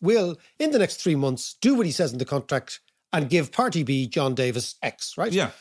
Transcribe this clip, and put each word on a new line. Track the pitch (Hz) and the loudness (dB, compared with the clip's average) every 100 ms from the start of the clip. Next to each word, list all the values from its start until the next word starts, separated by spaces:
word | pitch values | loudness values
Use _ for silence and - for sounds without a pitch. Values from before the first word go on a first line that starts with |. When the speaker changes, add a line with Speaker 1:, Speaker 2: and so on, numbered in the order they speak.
Speaker 1:
will, | 170 226 180 156 _ _ | 2 2 2 -4 _ _
in | 311 | 0
the | 285 | 2
next | 185 - | 2 0
three | 190 147 | 0 2
months, | 135 127 - - | 2 -2 -6 -2
do | 226 | 2
what | 269 185 | 2 2
he | |
says | - 160 | 0 -2
in | 123 | -2
the | 127 | -4
contract | 143 - 135 - - _ _ _ | -4 -2 -4 -4 -14 _ _ _
and | 170 139 | -2 2
give | 170 143 | 0 0
party | - 247 170 | 0 0 0
B, | 131 139 127 | 0 -2 -2
John | - 135 | 0 0
Davis, | 127 127 120 117 - | 0 0 -2 -6 -6
X, | 135 - - - | -8 -8 -12 -4
right? | 208 | -2
Speaker 2:
Yeah, | 185 135 - | 0 -2 -6